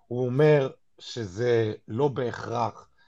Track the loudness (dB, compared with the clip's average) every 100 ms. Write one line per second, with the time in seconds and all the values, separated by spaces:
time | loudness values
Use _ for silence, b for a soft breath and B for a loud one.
0 | b -4 -2 4 6 6 2 -6 _ _
1 | -14 -10 -8 -4 2 2 2 -4 -8 -2
2 | 0 0 -4 -6 -6 -2 -4 -4 -20 _